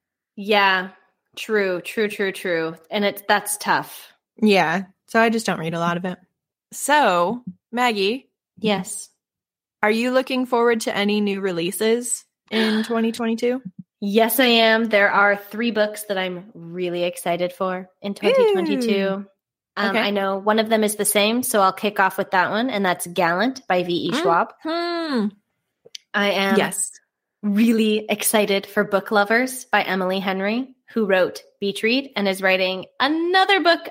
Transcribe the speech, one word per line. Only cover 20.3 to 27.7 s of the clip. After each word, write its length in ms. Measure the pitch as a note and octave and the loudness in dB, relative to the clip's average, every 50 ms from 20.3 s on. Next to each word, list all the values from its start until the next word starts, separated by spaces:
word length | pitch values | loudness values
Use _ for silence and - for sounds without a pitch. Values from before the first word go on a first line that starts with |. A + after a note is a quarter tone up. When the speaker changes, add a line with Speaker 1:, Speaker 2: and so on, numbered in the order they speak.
| G3 G3 | -2 -2
Speaker 1:
one 220 | F#3+ G#3+ G#3+ A3 | 0 0 2 2
of 100 | A3 A3 | 2 2
them 140 | A3+ A3 G#3+ | 2 2 2
is 120 | G#3 G#3 | 0 0
the 100 | - G3+ | -2 -2
same, 380 | - - G#3+ G3+ G#3+ A3+ B3 B3 | 0 2 2 2 2 2 0 -2
so 180 | - - G#3+ | 0 2 4
I'll 120 | G3 F#3 F#3 | 4 4 2
kick 260 | - - G#3 G#3 - | 0 -4 -4 0 2
off 180 | G3 F#3+ - - | 0 0 2 -2
with 140 | F#3+ - | -6 0
that 200 | - F#3+ F3 C#3 | 2 2 2 2
one, 180 | F3 G#3+ A#3+ - | 0 -2 -2 -2
and 160 | - G3+ G3 | -2 0 0
that's 220 | F#3 F3 - - F3 | 0 0 -2 -4 -8
Gallant 600 | F3 F#3 F3+ E3 E3+ F3+ G#3+ C4 C4 - - - | -2 0 0 2 2 2 0 -2 -2 -4 -4 -2
by 140 | F#3+ F3+ F3 | 0 0 0
V 100 | F3 F3 | 0 -2
E 200 | E3 - E3+ G#3 | -2 -2 -2 -2
Schwab. 400 | C#4 E4 F3 E3 F3 A3 A#3 - _ - | 0 2 2 2 2 2 -2 -6 _ -8
Speaker 2:
Mm-hmm. 640 | D#4+ D#4+ E4+ E4+ F4 E4+ E4+ E4 D#4+ C#4 A#3+ G3 G#3+ - _ _ _ _ _ _ _ _ _ _ - - - _ _ - | -6 -6 -4 -4 -4 -4 -6 -4 -4 -2 -2 -2 -4 -6 _ _ _ _ _ _ _ _ _ _ -20 -20 -20 _ _ -4
Speaker 1:
I 180 | G#3 G3+ G3+ | -2 0 0
am 260 | F#3 F#3+ G3 G3 G3 G3 | 0 0 0 2 2 2
Speaker 2:
Yes. 340 | D3+ D3+ F#3 - - - - - _ _ _ _ _ _ _ _ | 2 0 -2 -6 -8 -10 -10 -18 _ _ _ _ _ _ _ _
Speaker 1:
really 640 | - G#3 G3+ G#3 A#3 A#3 | -4 -2 2 2 4 4